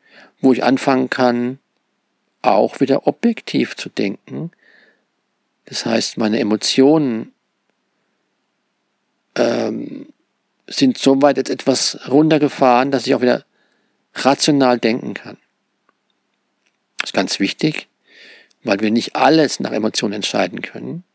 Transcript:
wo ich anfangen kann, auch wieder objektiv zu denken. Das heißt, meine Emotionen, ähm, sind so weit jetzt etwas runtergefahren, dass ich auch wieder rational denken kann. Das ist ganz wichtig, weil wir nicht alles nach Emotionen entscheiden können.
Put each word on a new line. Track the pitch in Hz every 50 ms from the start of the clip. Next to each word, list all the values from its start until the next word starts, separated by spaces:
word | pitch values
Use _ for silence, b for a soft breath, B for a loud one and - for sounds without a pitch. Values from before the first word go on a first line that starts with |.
| b b b b b b b _
wo | - 135
ich | 127 - -
anfangen | 127 135 131 - 139 131 131 131 123
kann, | - - 127 123 120 120 120 123 135 - _ _ _ _ _ _ _ _ _ _ _ _ _ _ _ _
auch | - - 101 104 117 110 - -
wieder | 143 131 131 - -
objektiv | - 143 - - 240 220 - - - - - 123 - -
zu | - - -
denken. | - - 110 98 101 - _ - 160 - 156 170 b b b b b b b b b b b b _ _ _ _ _ _ _ _ _ _ _
Das | - - - -
heißt, | 120 113 113 - - - -
meine | 117 104 107 117
Emotionen, | 120 104 107 104 - - - - 131 139 156 160 147 131 113 110 - - _ _ _ _ _ _ _ _ _ _ _ _ _ _ _ _ _ _ _ _ _ _ _ _ _ _ _ _ _ _ _ _ _ _ _ _ _ _ _ _ _
ähm, | - 120 117 117 117 113 110 113 113 - - - - - - _ _ _ _ _ _ _ _ _ _ _
sind | - - - 143 131 117 -
so | - 135 135 135
weit | 143 143 135
jetzt | 135 127 -
etwas | - - - 139 127 - - - - - - -
runtergefahren, | 123 147 160 156 160 143 147 135 - - 143 127 120 120 131 139
dass | 135 135 -
ich | - 139
auch | 113
wieder | 123 123 123 - - _ _ _ _ _ _ _ _ _ _ _ _ _ _
rational | - - 127 139 - - - 147 139 135 127 123 117
denken | - 113 117 127 - - 101
kann. | - - 104 - - _ _ _ _ _ _ _ _ _ _ _ _ _ _ _ _ _ _ _ _ _ _ _ _ _ _ _ _ _ _ _ -
Das | - -
ist | -
ganz | - 95 92 - -
wichtig, | 98 - - - - 160 151 - - - _ b b b b b b b b b b b b _
weil | - - 101 95
wir | 110 104
nicht | 107 117 - - -
alles | - 127 135 160 160 151 131 - -
nach | 131 117
Emotionen | 120 110 107 110 - - - 104 101
entscheiden | 107 101 - - 107 98 90 - -
können. | - - - - 113 127 139 175 - _